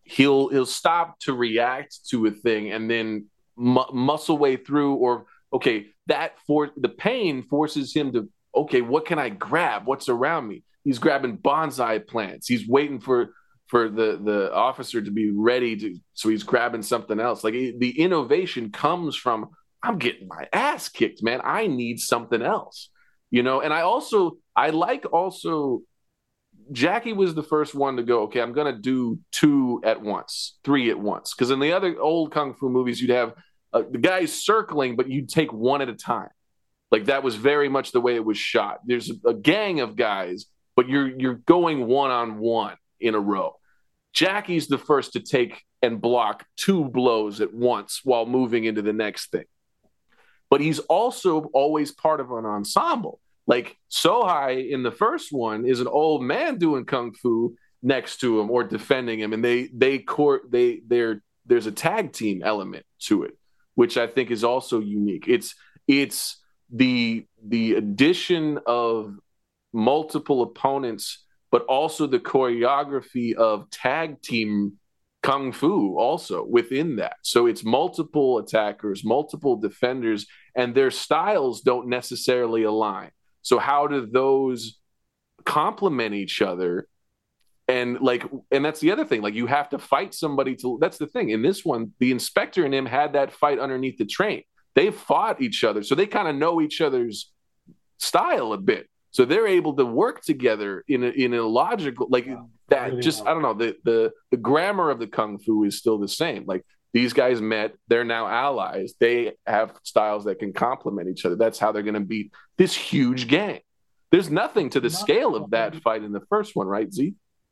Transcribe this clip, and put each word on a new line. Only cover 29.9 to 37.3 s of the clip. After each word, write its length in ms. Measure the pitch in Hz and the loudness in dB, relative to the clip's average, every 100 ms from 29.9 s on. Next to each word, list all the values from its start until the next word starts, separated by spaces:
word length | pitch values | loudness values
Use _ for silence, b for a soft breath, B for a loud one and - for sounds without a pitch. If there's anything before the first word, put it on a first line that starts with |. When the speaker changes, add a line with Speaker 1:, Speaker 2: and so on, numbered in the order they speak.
| 110 | 0
Speaker 1:
once, 560 | 107 92 - - - _ | -2 -6 -6 -12 -12 _
three 260 | 139 139 117 | 0 2 2
at 80 | 101 | 0
once." 360 | 101 92 - | -2 -4 -8
'Cause 180 | - 123 | -2 0
in 80 | 135 | 2
the 140 | 147 | 2
other 260 | 185 185 - | 2 0 0
old 320 | 143 165 156 | 0 0 0
Kung 220 | 151 143 | -2 -4
Fu 160 | - 135 | -4 0
movies, 320 | 127 123 120 | 0 0 -2
you'd 100 | 123 | 0
have, 240 | 123 113 - b b - | 2 0 -6 b b -2
uh, 100 | 117 - | -2 -2
the 60 | 123 | 0
guys 340 | 175 185 165 | 2 2 -2
circling, 600 | - - 220 214 151 131 117 | -4 2 2 2 -2 -2 -2
but 140 | 131 | -2
you'd 180 | 139 127 | -4 -2
take 240 | 160 139 | 0 0
one 300 | 110 120 139 | 0 0 0
at 80 | 131 | -2
a 40 | |
time. 360 | 107 - 110 - _ _ _ _ _ - | -8 -4 -4 -6 _ _ _ _ _ 2
Like, 160 | 107 104 | 2 4
that 140 | 139 | 0
was 140 | 131 | 0